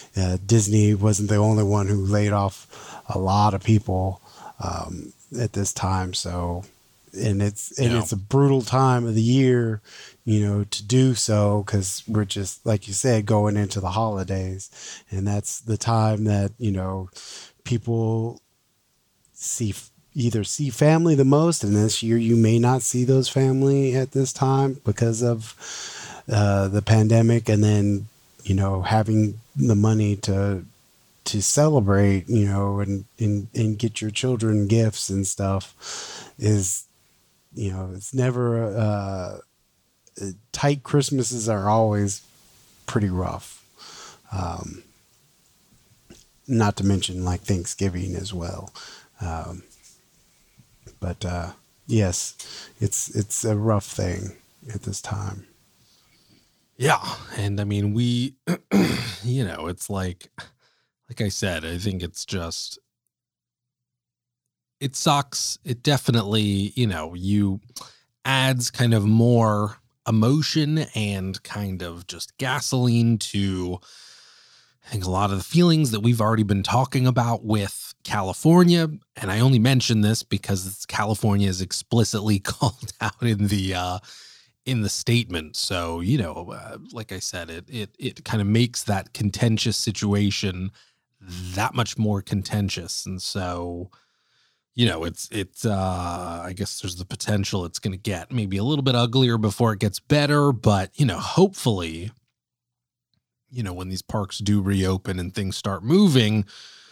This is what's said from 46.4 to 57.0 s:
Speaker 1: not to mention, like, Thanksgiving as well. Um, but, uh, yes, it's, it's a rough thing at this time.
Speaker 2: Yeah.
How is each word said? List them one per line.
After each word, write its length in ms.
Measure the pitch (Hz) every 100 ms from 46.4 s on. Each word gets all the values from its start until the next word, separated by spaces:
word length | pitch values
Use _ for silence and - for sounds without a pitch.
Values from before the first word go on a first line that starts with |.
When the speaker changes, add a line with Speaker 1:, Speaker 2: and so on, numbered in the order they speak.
| -
Speaker 1:
not 300 | 117 104 101
to 80 |
mention, 400 | 98 98 - 92
like, 160 | 90 87
Thanksgiving 720 | - 92 85 - 98 87 92 90
as 160 | 95
well. 380 | 90 82 92 - - - - _ -
Um, 420 | 87 82 85 87 - _ - _ _ _ _ _ _ _ - _ - -
but, 240 | 92 87
uh, 280 | 90 87 82 - _ _ -
yes, 480 | 117 95 87 - - - - - -
it's, 280 | 104 - -
it's 300 | 110 101 -
a 120 | 113 104
rough 300 | 110 104 -
thing 460 | - 92 90 98 - _ _ 120
at 100 | 104
this 180 | - 98
time. 460 | - 101 98 98 - _ _ _ _ _ _ _ _ _ _ _ _ -
Speaker 2:
Yeah. 260 | 135 127